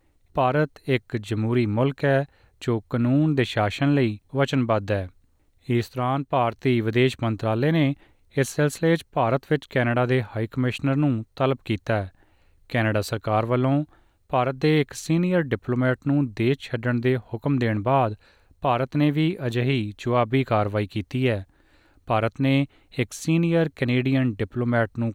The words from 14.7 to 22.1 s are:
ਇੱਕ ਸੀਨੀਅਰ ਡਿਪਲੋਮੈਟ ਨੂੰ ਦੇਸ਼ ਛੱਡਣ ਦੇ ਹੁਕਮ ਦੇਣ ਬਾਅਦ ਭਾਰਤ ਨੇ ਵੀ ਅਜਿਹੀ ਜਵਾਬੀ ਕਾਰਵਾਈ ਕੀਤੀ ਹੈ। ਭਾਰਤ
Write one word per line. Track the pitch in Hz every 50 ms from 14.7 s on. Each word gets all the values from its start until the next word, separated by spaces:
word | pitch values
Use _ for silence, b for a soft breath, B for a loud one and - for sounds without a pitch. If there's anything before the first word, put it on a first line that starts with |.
| 156 156
ਇੱਕ | 139 - -
ਸੀਨੀਅਰ | - - - 160 165 180 180 185 180
ਡਿਪਲੋਮੈਟ | 160 131 120 107 - - 123 120 127 127 127 - - 143
ਨੂੰ | 139 147 143 123 104
ਦੇਸ਼ | - 113 123 143 -
ਛੱਡਣ | - - - 117 110 123 120 120
ਦੇ | 117 127 127 123
ਹੁਕਮ | - - - 113 - 143 143 127
ਦੇਣ | 120 113 107 104
ਬਾਅਦ | 101 120 135 139 123 110 107 b b b b b b b b _
ਭਾਰਤ | - 139 120 120 135 - -
ਨੇ | 147 147 151
ਵੀ | 143 151 160 160 185 - 143
ਅਜਿਹੀ | 123 117 123 120 131 139 127 107 104 104 -
ਜਵਾਬੀ | - 120 120 123 120 110 127 135 127
ਕਾਰਵਾਈ | - 117 107 104 104 101 107 104 98
ਕੀਤੀ | - 110 92 - - 127 131 127
ਹੈ। | 113 98 95 b b b b b b b b b b b b
ਭਾਰਤ | -